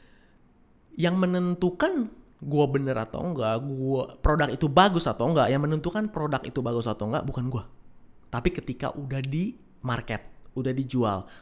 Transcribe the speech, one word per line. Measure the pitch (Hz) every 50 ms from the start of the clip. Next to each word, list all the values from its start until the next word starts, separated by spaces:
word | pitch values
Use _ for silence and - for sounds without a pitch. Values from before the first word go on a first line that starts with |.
| - - - - - _ _ _ _ _ _ _ _ _ _ _ _ _ -
yang | - 170 170 180 190
menentukan | 185 180 180 180 180 180 175 175 185 175 180 - 294 349 370 285 226 214 - - - - - _ 151
gua | 143 147 147 147 131
bener | 135 139 139 135 131 110
atau | 113 - - - -
enggak, | 180 165 135 110 110 110 117 135
gua, | 143 135 131 131 131 135 127 - - - -
produk | - 156 151 143 147 -
itu | - - 160 147
bagus | 135 175 190 208 180 165 - 127
atau | 104 - 117 151
enggak, | 170 147 120 107
yang | 131 143 147
menentukan | 151 156 156 143 175 - 214 214 208
produk | - 156 151 147 139 127 -
itu | - - 135
bagus | 127 123 120 120 113
atau | 117 104 - 104 107
enggak | 127 - -
bukan | 139 - 127 120 131
gua. | 123 110 - - - - - - - - - - - - - -
Tapi | - 117 - 185
ketika | - - - 147 123 - 147 -
udah | - - 139 131 135 135 135
di | 139 143 160 185 220 - - - - - -
market, | - 123 117 117 - - 110 104 - - - - - -
udah | - 131 123 131 127
dijual, | 131 131 127 131 123 117 104 98 92 90 - - -